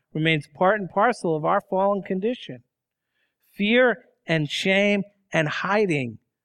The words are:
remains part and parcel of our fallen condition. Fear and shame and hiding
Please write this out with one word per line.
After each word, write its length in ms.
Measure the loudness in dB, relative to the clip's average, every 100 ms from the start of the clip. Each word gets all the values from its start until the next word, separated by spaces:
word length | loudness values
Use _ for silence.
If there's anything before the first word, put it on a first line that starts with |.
| _
remains 360 | -2 0 0 -2
part 320 | 0 2 2
and 100 | -2
parcel 460 | 0 0 0 -2 -2
of 100 | 0
our 160 | -2
fallen 400 | -2 -2 0 -2
condition. 640 | -4 -4 -4 -6 -10 -18 _ _ _ _ _ _ _ _ _
Fear 520 | -4 2 4 4 2 _ _ -4
and 240 | -2 -2
shame 540 | -2 0 2 2 0 -2 _ _
and 160 | -2 -2
hiding 680 | -2 -2 0 0 -2 -4 -10 _ _